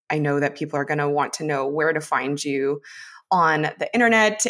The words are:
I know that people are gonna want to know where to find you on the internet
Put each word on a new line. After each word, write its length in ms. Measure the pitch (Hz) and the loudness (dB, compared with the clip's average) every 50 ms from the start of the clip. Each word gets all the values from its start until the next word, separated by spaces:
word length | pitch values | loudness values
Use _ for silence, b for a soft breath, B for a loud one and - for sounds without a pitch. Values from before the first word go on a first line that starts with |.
| _ - | _ -4
I 80 | 156 | -2
know 220 | 151 147 147 143 143 | 0 0 0 0 0
that 180 | 147 139 143 | 0 -2 -2
people 220 | - 156 147 - 147 | -4 -8 -4 -2 -4
are 60 | 139 | -2
gonna 220 | - 151 151 143 | -2 -2 -2 0
want 260 | 143 147 147 139 - - | 0 0 0 0 -2 -4
to 100 | - 156 | -6 -4
know 240 | 151 147 139 135 | -4 -2 -2 -2
where 260 | 139 147 156 151 160 156 | -2 0 2 2 2 0
to 80 | 156 | 0
find 420 | 151 - 147 131 127 135 143 143 - | -2 -2 -2 -2 0 -2 -4 -4 -4
you 380 | 143 139 135 135 139 143 147 B B B B B B B B B _ | -2 -2 0 0 -2 -2 -4 B B B B B B B B B _
on 340 | 190 180 165 160 156 151 151 147 - | 2 4 4 4 4 2 0 -2 -2
the 120 | - - - - | -4 -6 -2 2
internet 520 | 240 240 233 226 220 214 214 214 - - - | 2 4 4 6 4 4 4 2 0 -2 0